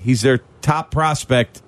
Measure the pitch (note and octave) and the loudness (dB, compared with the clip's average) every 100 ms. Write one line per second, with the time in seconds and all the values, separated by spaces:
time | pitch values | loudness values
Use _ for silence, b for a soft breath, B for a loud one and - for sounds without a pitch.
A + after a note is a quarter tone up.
0 | A2 B2 C3 B2 - _ - D3+ D#3 D3+ | -2 0 2 0 -2 _ -2 -2 -2 -2
1 | D#3 D3+ - B2+ A#2 - | -2 -2 0 0 0 -6